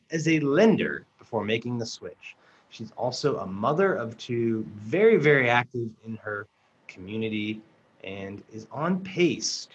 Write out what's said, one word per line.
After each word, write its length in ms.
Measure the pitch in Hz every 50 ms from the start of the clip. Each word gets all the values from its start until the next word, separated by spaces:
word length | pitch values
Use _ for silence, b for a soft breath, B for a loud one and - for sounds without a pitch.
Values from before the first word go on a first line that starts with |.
| _ -
as 140 | 160 165 147 160
a 100 | 160 156
lender 680 | 143 139 139 165 220 226 175 117 - 76 71 69 - _ _ -
before 240 | - - - 110 98
making 340 | 104 113 120 117 123 123 120
the 80 | 113
switch. 520 | 113 - - 104 87 87 _ - - - b b b b b b b
She's 240 | - - 113 107 -
also 440 | - 110 127 117 - - 143 120 95
a 60 | 95
mother 500 | 92 92 98 107 127 156 170 196 190 160
of 220 | - 117 113 113 -
two, 480 | - - 123 117 117 113 113 110 110 - - 107
very, 400 | 104 110 139 180 214 226 226 175
very 320 | 143 151 143 139 127 117
active 400 | 117 120 117 - - 123 117 110 110 _ -
in 100 | 113 113 110 -
her 240 | 107 104 101 107 - _ _ _ _ _ _ _ -
community, 760 | - 98 92 95 107 110 110 110 107 107 104 107 107 107 - _ _ _ _ _ _ _ -
and 360 | 95 98 101 98 98 101 104 - - -
is 120 | 107 110 -
on 300 | - 135 156 175 196 180
pace 680 | 190 - - - 175 156 110 92 - - - - - -